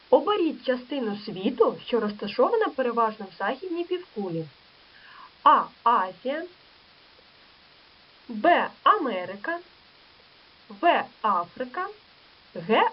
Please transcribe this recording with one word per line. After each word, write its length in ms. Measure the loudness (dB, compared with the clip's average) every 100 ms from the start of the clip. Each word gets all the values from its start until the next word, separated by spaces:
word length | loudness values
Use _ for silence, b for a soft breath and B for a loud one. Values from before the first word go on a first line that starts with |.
| 2
Оберіть 560 | 2 4 0 0 -2 -4
частину 520 | -4 -4 -6 -4 -6
світу, 540 | -10 -4 -2 2 0 0 -2
що 140 | -2
розташована 680 | -2 -6 -6 0 2 2 0
переважно 580 | -2 -2 0 0 -2 -14
в 120 | -6
західній 460 | -4 -4 -6 -6
півкулі. 600 | -4 -6 -8 -8 -6 -6 -8 -14 _ _ _ B B B B _
А. 200 | 6 6 4 -2
Азія. 600 | 0 2 0 -6 -6 -6 -8 _ _ _ _ _ _ _ _ _ _ _ _ _ _ _ _ _ -12
Б. 420 | 0 4 4 2 0
Америка. 760 | 2 2 0 -4 -8 -10 -8 -8 -10 _ _ _ _ _ _ _ _ _ -20
В. 360 | 0 2 2 0 -4
Африка. 680 | 0 0 -2 -8 -10 -8 -8 -10 _ _ _ _ _
Г. 360 | -10 0 2 2